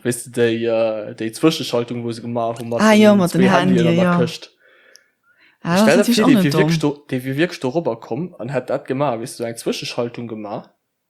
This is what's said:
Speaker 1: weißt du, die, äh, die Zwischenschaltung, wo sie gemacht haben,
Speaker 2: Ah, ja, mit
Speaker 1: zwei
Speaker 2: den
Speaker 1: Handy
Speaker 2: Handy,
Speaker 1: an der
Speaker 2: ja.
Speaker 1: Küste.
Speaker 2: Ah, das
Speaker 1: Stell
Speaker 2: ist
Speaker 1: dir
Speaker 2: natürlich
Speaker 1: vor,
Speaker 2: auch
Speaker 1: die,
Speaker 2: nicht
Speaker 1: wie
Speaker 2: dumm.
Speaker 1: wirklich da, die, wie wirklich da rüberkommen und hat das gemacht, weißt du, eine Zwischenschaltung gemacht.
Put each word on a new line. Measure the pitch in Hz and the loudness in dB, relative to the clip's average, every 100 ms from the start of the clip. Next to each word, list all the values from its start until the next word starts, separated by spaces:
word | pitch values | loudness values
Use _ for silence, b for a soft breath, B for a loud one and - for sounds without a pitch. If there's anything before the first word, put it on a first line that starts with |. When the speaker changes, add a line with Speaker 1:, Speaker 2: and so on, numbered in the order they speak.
Speaker 1:
weißt | 120 120 127 | -4 -4 -4
du, | |
die, | 120 117 113 117 | 0 0 0 0
äh, | 113 113 110 113 | 0 0 -2 -8
die | 117 110 | -8 -8
Zwischenschaltung, | 113 160 160 123 120 117 120 | 0 0 0 -2 -4 -4 -6
wo | 117 | -8
sie | 117 | -8
gemacht | 120 120 113 117 | -8 -4 -4 -6
haben, | 117 | -6
Speaker 2:
Ah, | 117 214 | 2 4
ja, | 214 214 | 6 6
mit | 202 175 | 6 2
Speaker 1:
zwei | 165 | 2
Speaker 2:
den | 190 | 4
Speaker 1:
Handy | 180 185 180 | 4 4 2
Speaker 2:
Handy, | 170 | 4
Speaker 1:
an | 170 | 2
der | 180 | 2
Speaker 2:
ja. | 175 | 2
Speaker 1:
Küste. | 165 - - _ b b b b b b b b b b | -2 -6 -18 _ b b b b b b b b b b
Speaker 2:
Ah, | 170 180 | -2 2
das | |
Speaker 1:
Stell | 220 180 | 4 4
Speaker 2:
ist | 208 | 4
Speaker 1:
dir | |
Speaker 2:
natürlich | 220 | 2
Speaker 1:
vor, | |
Speaker 2:
auch | 233 | 4
Speaker 1:
die, | 226 | 4
Speaker 2:
nicht | 156 | 4
Speaker 1:
wie | |
Speaker 2:
dumm. | 156 | 2
Speaker 1:
wirklich | 160 165 | 2 2
da, | 147 143 - | 0 -4 -6
die, | 131 131 | -8 -4
wie | 135 | -2
wirklich | 175 - | -2 -4
da | 127 | -4
rüberkommen | 156 143 113 - 117 175 | -4 -4 -6 -8 -8 -8
und | - 117 | -10 -8
hat | 131 - | -6 -4
das | 127 - | -6 -4
gemacht, | 131 143 113 | -4 -2 -4
weißt | 113 - | -8 -10
du, | |
eine | 117 117 | -10 -8
Zwischenschaltung | 190 247 - - 120 - 117 | -8 -8 -8 -6 -6 -8 -12
gemacht. | 113 104 123 - _ _ _ | -10 -10 -12 -14 _ _ _